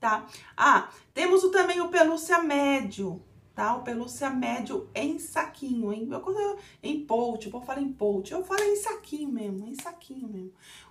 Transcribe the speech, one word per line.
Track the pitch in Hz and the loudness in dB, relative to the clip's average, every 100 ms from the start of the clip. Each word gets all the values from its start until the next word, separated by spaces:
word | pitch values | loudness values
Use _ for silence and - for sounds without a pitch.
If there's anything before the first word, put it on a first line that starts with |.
tá? | 226 214 - - - - | 0 0 -4 -18 -14 4
Ah, | 269 220 - - _ | 6 6 4 -12 _
temos | - 359 381 370 | -2 6 6 6
o, | |
também | 381 349 349 | 4 4 2
o | 339 | 2
pelúcia | 349 320 320 - 339 | 4 4 4 2 2
médio, | 320 285 277 277 202 196 190 170 - - - | 4 2 4 2 0 -4 -6 -6 -14 -20 -16
tá? | - 214 247 | -4 -2 -2
O | |
pelúcia | 240 233 247 - 269 | -4 -6 -6 -4 -2
médio | 254 233 247 208 - - - | -2 -2 -4 -4 -6 -6 -4
em | 294 330 | -2 -4
saquinho, | - 320 311 - 277 233 208 | -4 -4 -4 -6 -4 -2 -2
em, | 214 226 | -4 -6
eu, | - | -6
quando | 381 415 | -4 -2
eu, | 403 403 - - | -2 -4 -12 -10
em | 277 302 - | -6 -6 0
pout, | 233 240 220 196 | 0 0 -4 -8
o | |
povo | 247 - | -10 -8
fala | 277 | -4
em | 277 | -4
pout, | - 208 196 - | 0 0 0 -2
eu | 330 | -6
falo | 370 403 | -2 0
em | 415 403 | 2 2
saquinho | 453 440 - 302 285 | -2 -6 -8 -8 -6
mesmo, | 226 208 190 214 | -4 -6 -8 -8
em | 277 | -10
saquinho | 339 339 - 262 226 | -12 -14 -16 -12 -10
mesmo. | 196 185 - - - - | -10 -12 -18 -20 -20 -6